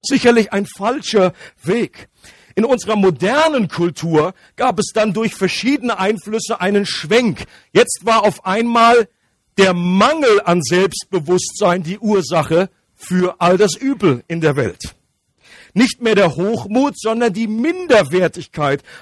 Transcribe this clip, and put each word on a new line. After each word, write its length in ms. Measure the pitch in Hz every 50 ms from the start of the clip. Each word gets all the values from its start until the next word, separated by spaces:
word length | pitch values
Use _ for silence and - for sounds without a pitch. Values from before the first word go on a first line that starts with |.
Sicherlich 520 | - - 285 247 - 240 240 226 202 -
ein 140 | - 196 202
falscher 640 | - - - 196 226 262 - - - - 208 185 180 - - - - _ _
Weg. 460 | - 135 202 240 190 - _ - - _ _ _ - - - _ _ _ -
In 100 | 196 226
unserer 320 | 240 254 - - 196 220
modernen 720 | 208 196 190 156 120 180 196 254 294 320 320 302 254 208
Kultur 640 | 147 - 160 175 175 143 - 156 170 160 151 151 185 - _ _ _ _
gab 240 | - 247 262 180 165
es 140 | 196 - -
dann 180 | 220 214 220
durch 220 | 165 220 226 220 -
verschiedene 640 | - 190 180 - - - 240 285 285 254 240 220 180
Einflüsse 640 | 190 202 226 190 - 208 214 226 - - 226 -
einen 260 | 180 190 202 202 202
Schwenk. 580 | - - - - 151 208 240 247 214 135 - - - - - _ _
Jetzt 280 | - 202 240 - - - 175
war 180 | 226 220 226
auf 240 | 208 214 - - -
einmal 640 | 185 185 220 233 233 233 240 226 233 240 240 220 - _ _ _ _ _ _ _ _ _ -
der 160 | 196 190 180
Mangel 640 | 175 175 180 185 190 214 262 311 320 285 240 208 202 -
an 180 | 175 170 175
Selbstbewusstsein 1200 | 143 - 175 180 190 - - - - - 190 175 147 156 180 180 - - - - 208 180 175 190
die 160 | 160 160 185 -
Ursache 720 | 233 208 214 196 170 - 180 160 143 - 160 170 196 185 _ _ _ _ _
für 460 | _ - - 180 180 180 180 - -
all 180 | 175 175 185 185
das 160 | 214 190 -
Übel 480 | - 262 269 277 - 208 165 127 120 - -
in 120 | 165 170
der 140 | 160 151 139
Welt. 400 | 143 123 98 90 - - - - _ _ _ _ _ _ _ _ _ _ _ - - - _ -
Nicht 260 | 185 254 - - -
mehr 140 | 240 220 214
der 220 | 190 196 165 127
Hochmut, 580 | 147 185 208 233 - - 196 214 254 277 285 214
sondern 360 | - - 220 226 233 240 233
die 160 | 170 214 226 214
Minderwertigkeit 1400 | 214 220 247 320 349 370 359 320 254 214 170 131 160 185 180 160 - 175 - - - 160 147 139 143 143 - - - -